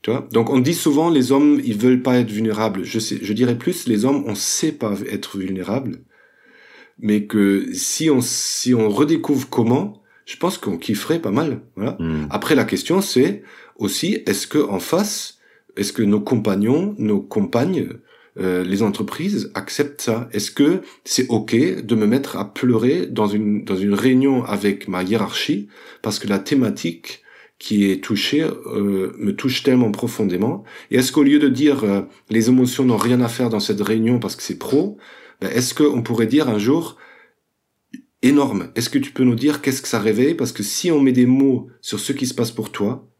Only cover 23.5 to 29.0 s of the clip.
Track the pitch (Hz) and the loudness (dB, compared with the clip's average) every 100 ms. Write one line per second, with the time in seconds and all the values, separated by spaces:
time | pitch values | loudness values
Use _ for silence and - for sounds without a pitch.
23.5 | 104 - 92 101 101 123 127 139 131 120 | -2 -2 -2 0 2 4 4 4 0 -2
24.5 | 104 104 98 - 95 92 110 95 - - | -2 -2 -2 -6 -6 -2 -2 -2 -4 -2
25.5 | 180 208 - - - 110 101 104 98 - | -4 -4 -18 -20 -10 -6 -6 -2 -4 0
26.5 | 139 117 101 85 82 - - _ - _ | 2 2 -2 -6 -8 -18 -20 _ -20 _
27.5 | _ - 104 98 95 - 113 - 147 156 | _ -2 2 2 0 -2 -4 0 0 -2
28.5 | - - 104 101 95 | -6 -8 -4 -2 -2